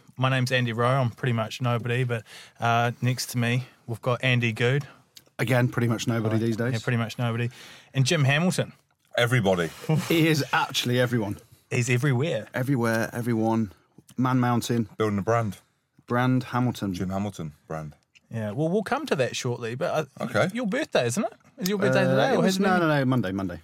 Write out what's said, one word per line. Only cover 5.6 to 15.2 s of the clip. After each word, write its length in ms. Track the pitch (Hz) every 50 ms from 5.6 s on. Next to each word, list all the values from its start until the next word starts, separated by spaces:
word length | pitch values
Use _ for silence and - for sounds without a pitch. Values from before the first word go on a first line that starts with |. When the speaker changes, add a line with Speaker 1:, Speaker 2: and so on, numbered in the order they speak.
| 123 120
Speaker 2:
pretty 200 | - - 117 117
much 200 | 117 104 - -
nobody 280 | 117 113 107 110 110
Speaker 1:
Right. 60 | 110 113
Speaker 2:
these 100 | 117 113 104
days. 160 | 117 120 131
Speaker 1:
Yeah, 60 | 113 -
pretty 140 | - 123 117
much 200 | 117 110 - -
nobody. 320 | 123 120 113 117 120 120 - - - - - - - _ -
And 100 | 139 135
Jim 180 | 123 180 160 143
Hamilton. 480 | 127 143 151 175 185 180 - 120 - - _ _ _ _ _ _ _ - -
Speaker 3:
Everybody. 520 | 120 117 127 127 101 98 95 87 85 78 - - - -
Speaker 2:
<laughs> 200 | 156 151 - -
He 200 | 160 170 156 160
is 180 | 156 151 165 - -
actually 460 | 160 151 - 135 - - 131 123 123
everyone. 380 | 123 120 120 120 104 98 101 - - _ _ - _ -
Speaker 1:
He's 180 | - 120 120 120
everywhere. 580 | 123 123 127 151 131 120 139 170 143 107 101 - -
Speaker 2:
Everywhere, 560 | - 127 123 143 123 117 117 113 113 113 - -
everyone. 580 | 120 117 123 120 110 110 113 113 113 110 98 - _ _ _ _ - - - -
Man 240 | - 127 127 127 131
Mountain. 500 | 123 123 123 117 - - 123 120 113 - - -
Speaker 3:
Building 200 | 110 107 104
a 60 | 101